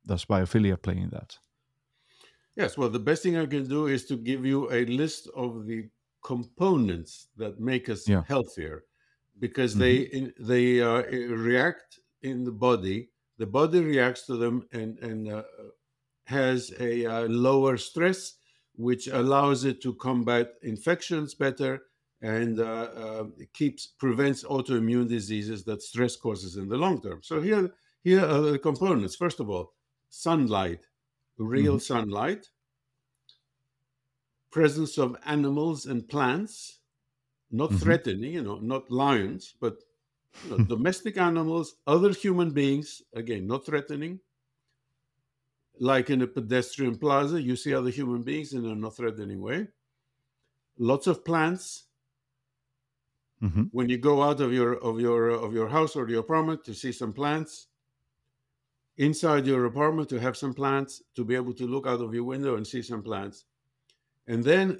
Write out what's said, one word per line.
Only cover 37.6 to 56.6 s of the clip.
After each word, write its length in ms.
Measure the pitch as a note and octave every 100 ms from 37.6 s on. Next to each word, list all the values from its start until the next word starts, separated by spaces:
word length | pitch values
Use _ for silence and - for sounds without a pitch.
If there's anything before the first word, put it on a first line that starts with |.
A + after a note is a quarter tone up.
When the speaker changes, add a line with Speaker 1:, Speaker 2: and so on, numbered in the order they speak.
| D#3
Speaker 1:
Mm-hmm. 80 | G2
Speaker 2:
threatening, 540 | E2+ E3 C3+ G2 B2+
you 100 | E3+
know, 160 | G#2+ G2
not 320 | A2 C3 -
lions, 640 | B2 C#3 B2 G2 F#3 - _
but, 220 | A#2+ - _ _ _ _ _ -
you 80 | F3
know, 120 | A2+
Speaker 1:
<laughs> 120 | G#2 A2
Speaker 2:
domestic 420 | D3+ F#3 A3 G3
animals, 580 | F3 E3 D#3+ E3 D#3 - -
other 240 | D#3+ G3+
human 400 | F#3+ G3+ F3+ E3+
beings, 500 | C#3+ C#3 C#3 D3+ - _
again, 340 | A#2 A2+ G#2+ F#2+
not 180 | C3+ -
threatening, 540 | D3 C#3 D3 D#3+ F#3 _ _ _ _ _ _ _ _ _ _ _ _ _ _ _ -
like 300 | B2 C3+ B2+
in 100 | C3+
a 60 | B2
pedestrian 720 | - G#2+ B2 A#2+ - C3 A2+
plaza, 440 | D3 C#3 C#3+ E3
you 140 | B2+ B2
see 180 | D3+
other 160 | C3 B2+
human 320 | C3 C3 A#2+
beings 300 | A#2+ D3+ C#3+
in 100 | C3+ A2+
a 100 | G#2+
not 200 | A2 -
threatening 460 | A#2 G#2+ G2+ G2
way. 260 | G2 D#3 G#3 _ _ _ _ _ _ _ _ _ _ -
Lots 300 | A#2 C3+ F#3
of 180 | D#3+ -
plants. 640 | E3 D#3+ F3+ - - - _ _ _ _ _ _ _ _ _ _ _ _ _ _ -
Speaker 1:
Mm-hmm. 220 | G#2 F2 A2+
Speaker 2:
When 180 | A#2+ B2
you 80 | B2
go 240 | C#3 C#3+
out 180 | D3 D3
of 140 | C3
your, 200 | B2+ A#2+
of 260 | B2 A#2+ A2+
your, 300 | A#2+ A#2 A#2
of 240 | A#2 A2+
your 160 | A2+ A2
house 260 | D3 D#3 D#3
or 120 | A2+
your 120 | A#2
apartment 440 | A2+ D#3+ D#3+ D#3